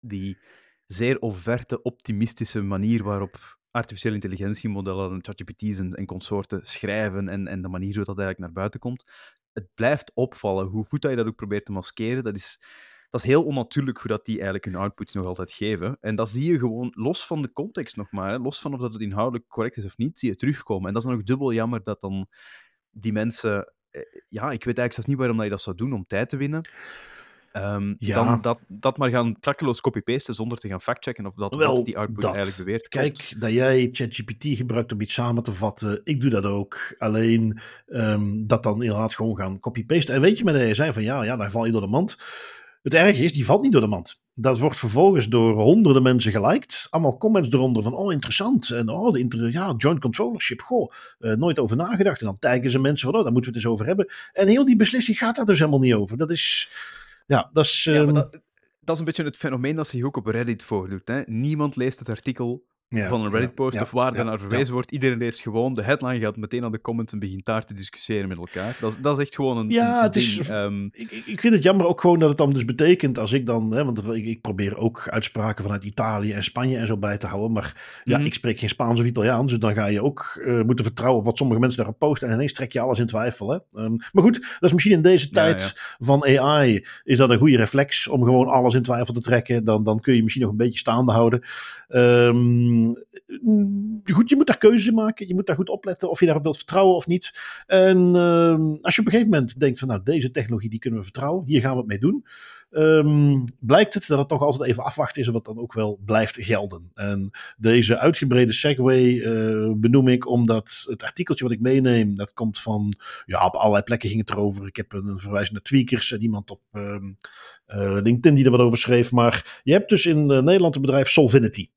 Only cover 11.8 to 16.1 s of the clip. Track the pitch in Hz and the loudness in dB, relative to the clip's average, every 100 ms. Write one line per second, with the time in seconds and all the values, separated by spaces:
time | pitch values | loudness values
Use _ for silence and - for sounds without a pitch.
11.8 | - - 113 127 120 104 - - _ - | -10 -8 -6 -4 -6 -10 -12 -18 _ -20
12.8 | - _ _ 123 120 143 160 139 120 - | -20 _ _ -8 2 2 2 -4 -4 -4
13.8 | 135 120 - 107 - 110 98 95 - 90 | -4 -6 -6 -6 -4 -6 -4 -6 -8 -6
14.8 | 101 - 104 98 92 90 90 - 104 104 | -6 -8 -12 -8 -8 -8 -10 -6 -4 -4
15.8 | 92 139 107 | -6 -8 -6